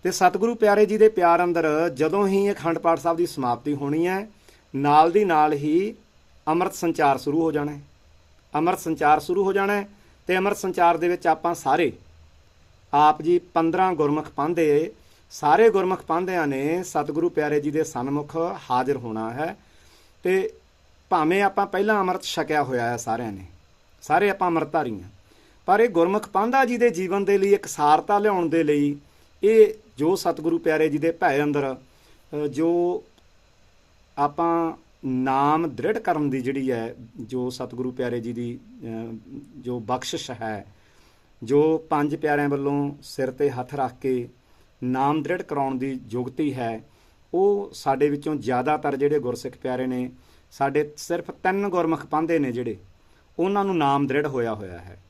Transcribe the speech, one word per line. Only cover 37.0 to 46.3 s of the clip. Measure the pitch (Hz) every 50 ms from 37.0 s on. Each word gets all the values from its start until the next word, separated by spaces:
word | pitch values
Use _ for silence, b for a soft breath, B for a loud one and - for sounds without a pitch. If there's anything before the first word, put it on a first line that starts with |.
| 120 117 _ -
ਜੋ | 120 104 127 127 123 127
ਸਤਿਗੁਰੂ | 123 - 127 113 120 117 127 127
ਪਿਆਰੇ | 123 127 127 120 120 120
ਜੀ | 107 117
ਦੀ, | 117 117 120 120 120 - - 214 254 247 -
ਅ, | 113 113 113 113 113 113 110 104 127 139 131 - - -
ਜੋ | 139 - 123 123 120
ਬਖਸ਼ਿਸ਼ | 107 104 127 123 - - - 165 - -
ਹੈ, | 123 107 113 110 107 101 - - b b b b b b b b b b b b b b
ਜੋ | 117 110 139 143 151 160 160 156 160 -
ਪੰਜ | 160 147 147 151 147
ਪਿਆਰਿਆਂ | 156 160 151 147 147 143 143
ਵੱਲੋਂ | 143 139 139 143 143 143 143 143 143 -
ਸਿਰ | - - - - 131 127
'ਤੇ | 127 - 147 143
ਹੱਥ | 123 127 127 - 143
ਰੱਖ | 143 131 120 123 -
ਕੇ | - 135 127 123 120 120 - b b b b b b b b _ 127
ਨਾਮ | 123 127 131 135 139 151 156
ਦ੍ਰਿੜ | 139 151 180 175
ਕਰਾਉਣ | - - 151 139 135 135 135
ਦੀ | 127 131 135 135 127 123 107
ਯੁਗਤੀ | 107 123 123 127